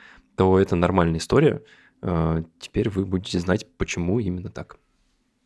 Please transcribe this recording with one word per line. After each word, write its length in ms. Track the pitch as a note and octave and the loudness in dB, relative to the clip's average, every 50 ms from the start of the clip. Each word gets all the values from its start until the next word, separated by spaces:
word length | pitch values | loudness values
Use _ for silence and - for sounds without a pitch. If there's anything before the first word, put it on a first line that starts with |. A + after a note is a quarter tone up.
| - - - - _ _ _ | -20 -20 -20 -20 _ _ _
то 220 | - F#2+ F#2+ F#2 F#2 | 2 2 4 6 4
это 180 | G2 - G2 | 4 2 2
нормальная 420 | F2 F2 F2+ F#2+ F#2 E2+ E2 E2 E2 | 0 2 2 4 2 2 2 0 -2
история. 440 | - - - B2+ D#3 C#3+ - - - _ - _ _ _ _ _ - | -2 0 2 4 4 4 0 -2 -8 _ -20 _ _ _ _ _ -6
Э, 400 | - F2 E2 D#2+ E2 D#2+ E2 E2 - _ _ | -2 -2 0 0 0 0 -2 -4 -8 _ _
теперь 280 | - - - G2+ G#2+ A#2+ | -20 -6 -4 -2 -2 -2
вы 140 | G2 F#2+ G2 | -2 -2 -4
будете 320 | F#2+ F#2 F#2 F#2 - - F2+ | -2 -4 -4 -4 -2 -4 -4
знать, 260 | E2+ F#2+ F#2 E2+ - - _ | 0 0 0 -2 -2 -8 _
почему 440 | _ F#2 - - - E2+ F2 G2 B2 | _ -6 -6 -4 -4 -2 -2 -2 -2
именно 300 | A2 F#2+ F2+ F2+ F#2 - | -2 -4 -6 -6 -8 -10
так. 280 | - - - - - - _ _ _ _ _ _ _ _ _ _ _ _ _ | -12 -14 -14 -16 -18 -20 _ _ _ _ _ _ _ _ _ _ _ _ _